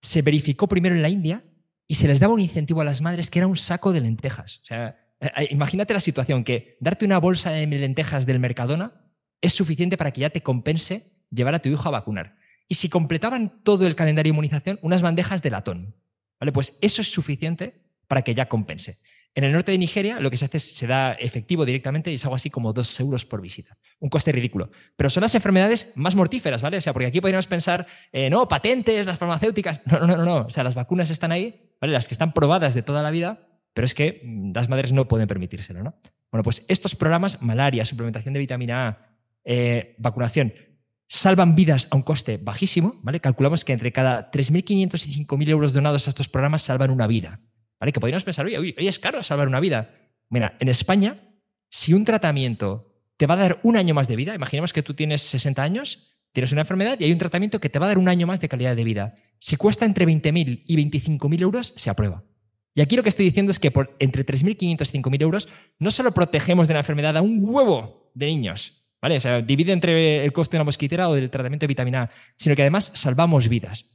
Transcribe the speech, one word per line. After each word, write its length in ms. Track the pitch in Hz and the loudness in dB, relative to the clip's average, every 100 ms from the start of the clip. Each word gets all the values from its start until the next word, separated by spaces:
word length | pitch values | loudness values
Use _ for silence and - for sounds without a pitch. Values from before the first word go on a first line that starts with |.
| - | 0
se 160 | 165 | 2
verificó 460 | 147 147 143 131 202 | 4 2 0 -2 0
primero 280 | 190 180 175 | 2 2 2
en 60 | |
la 80 | 156 | 0
India 340 | 196 156 202 - _ _ _ _ | 0 -2 -4 -10 _ _ _ _
y 80 | 151 | 2
se 120 | 147 | 4
les 120 | 139 | 6
daba 140 | 196 | 4
un 60 | 226 | 4
incentivo 420 | 185 170 147 160 | 2 -2 -2 -2
a 40 | 151 | -2
las 160 | 135 | -2
madres 280 | 160 175 165 | -4 -4 -2
que 100 | 175 | 0
era 80 | 185 | 0
un 100 | 180 | 0
saco 340 | - 165 196 | -2 -2 0
de 100 | 170 | 0
lentejas. 580 | 120 110 135 - - - | 0 -2 -6 -10 -16 -20
O 20 | - | -12
sea, 320 | 117 117 - _ _ | -10 -10 -12 _ _
eh, 120 | 135 - | -6 -4
eh, 100 | 147 | -2
imagínate 440 | 143 147 185 202 | 0 0 -2 -2
la 60 | 208 | -2
situación, 440 | 175 143 127 135 | -2 -2 -2 -2
que 340 | 117 123 - _ | 0 -4 -6 _
darte 260 | 135 190 208 | -4 -2 2
una 120 | 190 | 2
bolsa 340 | 170 180 180 | 2 0 -2
de 140 | 156 151 | -2 -2
lentejas 600 | 143 139 131 151 139 131 | -2 -2 -2 -2 -2 0
del 140 | 127 | 0
Mercadona 540 | 127 - 120 156 208 _ _ _ _ _ | 0 -2 -4 -4 -4 _ _ _ _ _
es 120 | 175 | 0
suficiente 440 | - 175 147 180 190 | 2 0 0 0 0
para 140 | 147 | -4
que 100 | 123 | -2
ya 80 | 143 | -4
te 120 | 165 | -4
compense 680 | - 127 131 160 - 196 _ _ _ | -2 -2 0 -2 -2 -8 _ _ _
llevar 240 | 110 123 160 | -2 0 0
a 40 | |
tu 100 | 131 | -2
hijo 180 | 143 160 | -2 -2
a 40 | |
vacunar. 460 | 131 107 104 87 _ _ _ _ | -4 -4 -8 -10 _ _ _ _
Y 80 | 175 | -4
si 140 | 180 | 0
completaban 760 | 180 160 165 220 254 220 _ | 0 0 -2 -2 -2 -4 _
todo 240 | - 202 185 | 2 4 4
el 80 | 156 | 2
calendario 360 | 160 156 156 | 2 2 2
de 40 | 156 | 2
inmunización, 440 | 151 147 160 202 | 0 -2 -4 -6
unas 200 | 160 180 | 0 2
bandejas 400 | 175 165 180 190 | 2 0 -2 -2
de 80 | 147 | -4
latón. 460 | 101 104 90 95 - _ _ _ _ | -4 -6 -8 -10 -18 _ _ _ _
¿Vale? 120 | 139 | -4
Pues 260 | 139 135 - | -2 -4 -2
eso 200 | 208 - | 0 0
es 100 | 208 | -2
suficiente 680 | - 156 143 156 165 190 - _ _ _ | -4 -4 -4 -4 -6 -8 -14 _ _ _
para 140 | 135 | -2
que 140 | 127 117 | 0 -2
ya 120 | 127 | -2
compense. 520 | 117 101 78 - - _ _ _ - | -2 -4 -8 -12 -14 _ _ _ -2
En 80 | |
el 80 | 139 | 0
norte 220 | 156 180 | 0 0
de 40 | 190 | 0
Nigeria 440 | 175 - 196 240 | 0 -2 -4 -2
lo 100 | 135 | -4
que 60 | 123 | -2
se 80 | 139 | -4
hace 120 | 160 | -4
es, 180 | - - | -6 -6
se 120 | 156 | -2
da 240 | 131 131 | 0 0
efectivo 520 | 117 123 123 104 175 143 | -2 -6 -8 -4 -2 0
directamente 440 | 131 135 143 156 | -2 -4 -4 -4
y 60 | 143 | -6
es 80 | |
algo 120 | 143 127 | -4 -4
así 140 | 147 | -6
como 220 | - 113 | -4 -4
dos 260 | 107 120 - | -2 -2 -2
euros 240 | 131 127 - | -2 -4 -6
por 160 | 107 | -10
visita. 360 | 92 - - - _ _ | -10 -14 -16 -20 _ _
Un 100 | 147 | -4
coste 220 | 151 151 | -2 0
ridículo. 400 | 135 120 101 85 - _ _ | 0 -2 -4 -8 -12 _ _
Pero 140 | 139 | 0
son 120 | 175 | 2
las 140 | 214 220 | 2 2
enfermedades 560 | 196 190 196 233 - - | 4 4 4 2 -2 -4
más 200 | 156 190 | 0 2
mortíferas, 460 | 175 131 160 123 | 2 0 -4 -2
¿vale? 160 | 131 190 | -4 -4
O 40 | |
sea, 120 | 160 | -4
porque 140 | 139 123 | -2 0
aquí 120 | 139 | 0
podríamos 260 | 190 190 180 | 0 0 0
pensar, 400 | 175 165 180 175 - _ | -2 0 -2 -4 -16 _
eh, 160 | 135 135 | -2 2
no, 180 | 180 247 | 2 2
patentes, 580 | 147 214 254 233 220 196 | 0 0 0 2 0 0
las 120 | 170 | -4
farmacéuticas. 640 | 175 165 220 220 185 151 - | -2 0 0 0 -4 -6 2
No, 120 | 147 | 4
no, 160 | 170 180 | 4 2
no, 80 | |
no. 140 | 170 170 117 | 2 0 -2
O 40 | |
sea, 140 | 123 | -2
las 100 | 127 | -2
vacunas 360 | 123 123 180 165 | -2 -2 -2 -2
están 240 | 160 165 | -2 -2
ahí, 400 | 170 220 - _ _ | -2 -4 -10 _ _
¿vale? 100 | 143 | -2
Las 160 | 147 117 | 0 -2
que 60 | |
están 200 | 117 160 | -2 -2
probadas 400 | 156 147 180 156 123 | 2 4 4 2 0
de 60 | |
toda 220 | 110 143 | -2 -2
la 80 | 151 | -2
vida, 340 | 160 170 220 _ _ _ | -2 -4 -6 _ _ _
pero 100 | - | -4
es 100 | 127 | -2
que, 280 | - 151 - | 0 -2 -2
mm, 300 | 123 110 98 | -12 -8 -6
las 160 | 95 120 | -4 -2
madres 240 | 131 127 | -2 0
no 140 | 135 131 | 2 2
pueden 180 | 113 107 | 2 0
permitírselo, 560 | 95 90 - 95 87 | -2 -6 -10 -14 -10
¿no? 120 | 120 - _ _ _ | -10 -12 _ _ _
Bueno, 120 | 113 | -2
pues 220 | 104 120 - | -2 -2 -2
estos 260 | 185 - - | -2 -2 -2
programas, 460 | 156 170 190 - | 0 2 0 -4
malaria, 420 | 123 113 139 127 | -4 0 2 0
suplementación 500 | 131 117 117 113 117 | -4 -6 -8 -8 -6
de 60 | 139 | -6
vitamina 480 | 139 123 123 120 123 | -4 -6 -4 -4 -4
A, 100 | 104 _ _ _ _ | -6 _ _ _ _
eh, 520 | - 123 120 120 - _ | -4 -2 0 -2 -4 _
vacunación, 560 | 117 113 120 156 123 - _ _ _ _ _ | -6 -2 -2 0 0 -2 _ _ _ _ _
salvan 480 | - 190 185 175 160 | 2 4 6 6 6
vidas 340 | 170 139 - | 6 4 2
a 40 | 139 | 0
un 60 | |
coste 340 | 131 151 - 107 | 0 -4 -2 -6
bajísimo, 600 | 101 104 196 - 170 262 | -6 -4 -2 0 0 -2
¿vale? 160 | 113 143 | -6 -2
Calculamos 460 | 139 127 135 165 - | 0 2 2 2 -2
que 80 | |
entre 180 | 127 117 | -2 -2
cada 400 | 123 131 120 - | 0 0 0 -4
tres 180 | 139 135 | -4 0
mil 140 | 165 | 0
quinientos 420 | 180 202 190 175 147 | 2 0 0 -2 -6
y 80 | |
cinco 240 | 139 147 139 | -6 -4 -2
mil 120 | 151 | 2
euros 240 | 156 147 | 2 4
donados 340 | 135 147 143 139 | 2 2 2 -2
a 20 | |
estos 200 | - 135 | -4 -4
programas 320 | 135 139 151 | -2 0 0
salvan 260 | - 131 135 | -2 0 2
una 160 | 131 110 | 2 2
vida, 360 | 113 87 95 _ _ _ _ | 0 -2 -14 _ _ _ _
¿vale? 120 | 127 | -4
Que 60 | 143 | -2
podríamos 240 | 117 160 | -2 -4
pensar, 220 | 190 165 151 | -4 -4 -4
"Oye, 120 | 233 | -4
oye, 180 | 175 - | -6 -2
oye, 120 | 180 | -2
es 80 | 190 | -2
caro 240 | - 302 | -4 -4
salvar 260 | - 143 139 | -4 0 0
una 120 | 131 | 2
vida". 340 | 180 131 110 _ _ _ _ | 0 -2 -4 _ _ _ _
Mira, 260 | 120 107 - | -2 -2 -2
en 80 | 131 | 0
España, 540 | 123 - 196 202 294 _ _ _ _ _ | 0 2 2 2 -2 _ _ _ _ _
si 240 | - - | -6 2
un 120 | 180 214 | 4 4
tratamiento 960 | 220 170 143 - 113 101 101 - _ _ _ | 0 2 0 -2 -2 -4 -4 -10 _ _ _
te 100 | 143 | 2
va 80 | 175 | 4
a 20 | |
dar 220 | 190 - | 2 2
un 160 | 226 233 | 2 2
año 160 | 180 | 4
más 140 | 147 127 | 2 2
de 80 | 113 | -2
vida, 180 | 147 | -4
imaginemos 400 | 214 131 143 170 | -6 -6 -4 -2
que 80 | - | -2
tú 120 | 143 143 | -4 -4
tienes 260 | 151 147 | -2 -2
sesenta 400 | - 135 143 135 | -2 -2 -2 -2
años, 500 | 143 202 277 - _ _ _ | -2 -2 -6 -12 _ _ _
tienes 180 | - 127 | -4 -2
una 100 | 143 | 0
enfermedad 380 | 156 185 202 262 | 0 0 0 0
y 40 | 156 | 2
hay 60 | |
un 80 | 170 | 2
tratamiento 400 | 175 175 208 208 | 2 -2 -2 -2
que 80 | 151 | -2
te 80 | 143 | 0
va 80 | 180 | 2
a 40 | |
dar 80 | 196 | 2
un 100 | 185 | 4
año 160 | 180 170 | 2 2
más 160 | 185 | -2
de 80 | 156 | -4
calidad 260 | 127 127 120 | -2 -2 0
de 80 | |
vida. 320 | 113 104 101 - _ _ | 0 -2 -4 -10 _ _
Si 180 | - 151 | -4 2
cuesta 280 | 208 208 226 | 2 4 2
entre 200 | 190 170 | 4 4
veinte 240 | 160 156 | 4 2
mil 320 | 160 147 123 _ | 0 0 -4 _
y 100 | 160 | 2
veinticinco 540 | 147 147 135 151 143 | 2 0 -2 0 0
mil 120 | 165 | 2
euros, 300 | 185 220 240 - | 2 0 -6 -6
se 120 | - | -4
aprueba. 320 | - 104 92 - _ _ _ _ | 0 -2 -2 -14 _ _ _ _
Y 80 | - | 0
aquí 140 | 147 240 | 4 4
lo 80 | |
que 60 | 214 | 2
estoy 160 | - 190 | 4 2
diciendo 260 | 196 196 | 4 2
es 80 | 185 | 2
que 100 | - | 2
por 260 | 135 135 - | 2 -2 0
entre 240 | 135 131 | -2 0
tres 200 | 135 135 | -2 0
mil 140 | 160 214 | 0 0
quinientos 320 | 180 165 143 | -2 -2 -2
y 20 | |
cinco 180 | 143 131 | -4 -2
mil 100 | 139 | 0
euros 260 | 156 190 - - _ _ | 0 0 -4 -16 _ _
no 140 | 165 | -2
solo 220 | - 254 | 0 0
protegemos 540 | 185 180 156 147 175 160 | 2 2 2 2 4 4
de 60 | |
la 60 | 160 | 2
enfermedad 360 | 143 147 151 156 | 0 -2 0 2
a 60 | |
un 180 | 196 226 | 2 2
huevo 720 | 202 254 254 147 107 - _ 131 | 2 4 4 4 -2 -16 _ -6
de 100 | 143 | -2
niños, 600 | 160 107 85 - _ _ _ | -2 -2 -4 -10 _ _ _
¿vale? 140 | 135 156 | -2 0
O 60 | |
sea, 200 | 127 123 | 2 0
divide 300 | 117 139 170 | 2 2 2
entre 540 | 190 170 160 160 151 143 | 2 2 4 4 4 0
el 80 | |
coste 240 | 143 160 165 | 0 0 0
de 20 | |
una 60 | 151 | 0
mosquitera 420 | 139 143 165 180 | -2 -2 0 0
o 60 | |
del 160 | 147 131 | 2 0
tratamiento 340 | 131 127 147 | -4 -4 -2
de 40 | 151 | -2
vitamina 360 | 135 127 127 | -2 -2 -2
A, 60 | 120 - - _ | -4 -8 -20 _
sino 180 | - | 2
que 100 | 147 | 4
además 280 | 139 180 208 - | 4 4 0 -2
salvamos 520 | 147 127 170 151 113 | -2 2 4 6 4
vidas. 380 | 117 - 107 - | 0 -4 -14 -16